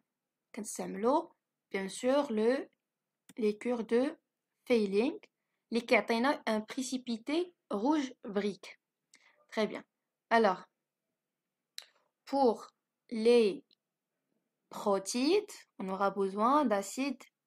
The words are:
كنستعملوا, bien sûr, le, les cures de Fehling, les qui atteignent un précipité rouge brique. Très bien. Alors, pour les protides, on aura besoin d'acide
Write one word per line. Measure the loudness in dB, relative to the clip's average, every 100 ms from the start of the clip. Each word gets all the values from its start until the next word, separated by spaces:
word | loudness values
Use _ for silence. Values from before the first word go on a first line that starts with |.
| _ _ _ _ _
كنستعملوا, | -14 -12 -10 -8 -2 0 0 -2 _ _ _ -8
bien | -6 -6
sûr, | -4 0 2 2
le, | 0 2 0 -4 _ _ _ _ _ _ -2
les | -2 -2
cures | -4 -4
de | 0 0 0 -4 _ _ _ _
Fehling, | 0 2 2 0 0 -4 -16 _ _ _ -6
les | -4
qui | 2
atteignent | 2 2 0 0 0 -2
un | -4
précipité | -4 -8 -6 -8 -6 -8 -4 -4 -4 _ -8
rouge | -2 0 0 -2 -10
brique. | -6 -4 -4 -6 -18 -20 _ _ _ _ _ _ _
Très | -4 -4
bien. | -4 -16 _ _ _ 0
Alors, | 4 4 0 -10 _ _ _ _ _ _ _ _ _ _ -20 -20 _ _ _
pour | -4 2 4 2 -8 _ _ _ -10
les | 0 4 6 4 0 _ _ _ _ _ _ _ _ _ _ _
protides, | -4 0 0 0 -2 2 2 -2 -18 -20 -10
on | -8
aura | 0 -2
besoin | 0 -2 2 2 4
d'acide | 2 0 -2 -6 -6 -6 -16 _